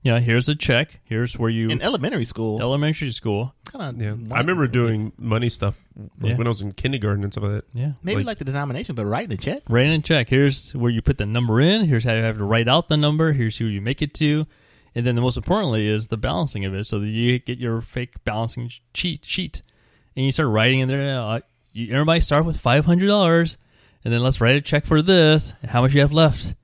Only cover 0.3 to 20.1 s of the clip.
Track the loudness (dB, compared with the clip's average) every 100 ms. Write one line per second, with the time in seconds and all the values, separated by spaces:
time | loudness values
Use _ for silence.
0.3 | 2 0 -2 0 0 0 -8 _ -4 -4
1.3 | -2 -2 0 0 0 -2 -2 -2 -4 -6
2.3 | -6 -4 -2 -2 0 0 -2 -6 -6 -4
3.3 | -4 -4 _ -20 -12 -10 -8 -6 -8 -6
4.3 | -4 -2 0 0 2 0 0 -4 -6 -2
5.3 | 0 0 -2 -4 -4 _ -18 -18 -6 -2
6.3 | 0 0 -2 -6 -6 -4 -2 -2 -2 -4
7.3 | -4 -6 -6 -8 -8 -6 -6 -4 -4 -4
8.3 | -6 -6 -6 -6 -6 -8 -6 -4 -4 -4
9.3 | -6 -6 -6 0 2 2 2 2 0 2
10.3 | 4 4 2 -8 -4 -2 0 0 0 0
11.3 | -2 2 4 4 4 2 2 2 0 0
12.3 | -2 0 2 4 2 2 0 2 2 0
13.3 | 2 -2 -2 -4 -4 -4 -4 -6 -2 0
14.3 | 0 -2 _ _ _ _ -4 -2 0 0
15.3 | -2 -2 0 0 0 0 -2 -2 -6 -4
16.3 | -2 -4 -4 -6 -6 -6 -4 -4 -2 0
17.3 | 0 -2 -8 -4 -4 -6 -10 -10 -8 -6
18.3 | -4 -4 -6 -12 -14 _ -6 -6 -6 -8
19.3 | -8 -6 -10 -14 _ _ _ _